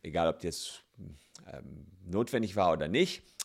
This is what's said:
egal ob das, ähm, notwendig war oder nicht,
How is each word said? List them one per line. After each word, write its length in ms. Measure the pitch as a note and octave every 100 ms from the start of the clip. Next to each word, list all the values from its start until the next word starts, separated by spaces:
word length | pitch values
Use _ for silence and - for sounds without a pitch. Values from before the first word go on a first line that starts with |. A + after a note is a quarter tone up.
egal 260 | E2 D#2+ E2
ob 120 | D#2
das, 420 | F2 - - - _ - G2 D2 _ - -
ähm, 380 | - - - - - F#2
notwendig 500 | F#2+ B2 B2+ G#2+ G2+
war 180 | F2+
oder 140 | D#2+ D2+
nicht, 340 | A#2 F3+ - - -